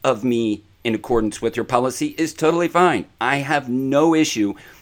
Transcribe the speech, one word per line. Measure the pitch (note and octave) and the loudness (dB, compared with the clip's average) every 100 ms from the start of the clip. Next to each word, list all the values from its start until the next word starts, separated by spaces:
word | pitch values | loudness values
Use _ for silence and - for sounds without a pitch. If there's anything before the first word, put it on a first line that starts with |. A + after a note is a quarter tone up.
of | C3+ A2+ | -2 0
me | B2 A#2 A2+ G#2 - _ | 0 0 0 -4 -8 _
in | A#2 | -4
accordance | A2 - A#2+ G#2+ - | -4 0 0 0 -2
with | A2+ | -4
your | A#2+ A2 | -4 -2
policy | B2 B2+ B2 D3+ - | 0 0 -2 -6 -4
is | D#3+ | -6
totally | - D#3 E3+ E3+ | 0 0 2 0
fine. | E3+ F3+ A#2 - - | 2 2 0 -6 -6
I | A#2 C#3 | -2 -2
have | C#3 D3 B2+ | 0 -2 -2
no | B2+ C3+ C#3 E3 | -4 0 2 4
issue | D#3+ D3+ A2+ G2+ F#2+ - - | 4 2 0 -2 -4 -14 -20